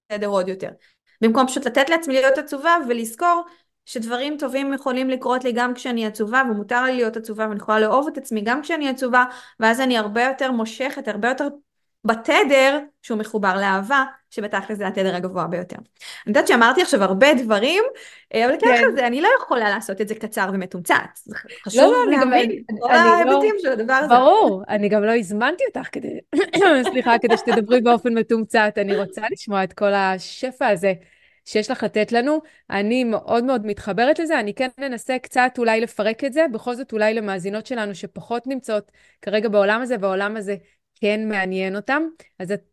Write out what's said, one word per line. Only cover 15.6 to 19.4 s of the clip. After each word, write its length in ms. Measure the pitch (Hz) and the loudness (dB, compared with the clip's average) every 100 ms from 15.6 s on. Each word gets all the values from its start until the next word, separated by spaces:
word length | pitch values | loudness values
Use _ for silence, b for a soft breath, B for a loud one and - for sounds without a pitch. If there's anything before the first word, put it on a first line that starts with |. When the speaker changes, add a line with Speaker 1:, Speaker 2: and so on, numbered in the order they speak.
| 180 - | -8 -14
Speaker 1:
אני 100 | - _ B B B | -20 _ B B B
יודעת 200 | 254 - | 2 4
שאמרתי 360 | 240 233 262 | 4 4 4
עכשיו 200 | 370 233 | 2 2
הרבה 320 | 190 190 277 | 2 4 6
דברים, 500 | 262 226 202 262 370 508 - B B B | 6 2 0 2 0 0 -4 B B B
אה, 120 | 220 247 | 0 0
אבל 100 | 320 | 2
ככה 200 | 247 240 | 4 4
Speaker 2:
כן. 160 | 226 | 4
Speaker 1:
זה, 120 | 269 240 | 2 0
אני 140 | 254 | 2
לא 80 | 381 | 2
יכולה 320 | 539 | 2